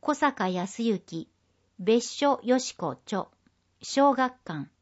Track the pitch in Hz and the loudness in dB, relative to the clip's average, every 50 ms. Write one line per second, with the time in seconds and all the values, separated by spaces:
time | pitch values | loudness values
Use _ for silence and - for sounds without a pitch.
0 | - - 294 - 311 285 262 - 202 185 180 180 180 190 - - 233 233 214 180 | 0 -2 0 2 2 0 0 0 -2 -2 -2 -2 -4 -6 -6 -4 0 0 0 -2
1 | _ - - 165 160 _ _ _ _ _ _ _ _ _ _ - 185 190 226 240 | _ -8 -12 -12 -12 _ _ _ _ _ _ _ _ _ _ -6 0 2 2 2
2 | 233 - - - 285 285 262 254 - 226 247 254 254 - - - 180 156 127 - | 2 -2 -4 0 2 2 2 2 2 0 0 0 0 -4 -8 -6 -6 -6 -6 -8
3 | _ - - 190 - _ _ _ _ _ _ _ _ _ _ _ - - - 269 | _ -8 -6 -6 -6 _ _ _ _ _ _ _ _ _ _ _ -14 -4 2 4
4 | 277 285 269 262 262 254 254 _ _ - 165 151 135 - _ _ | 4 4 4 2 0 -2 -4 _ _ -10 -10 -10 -10 -10 _ _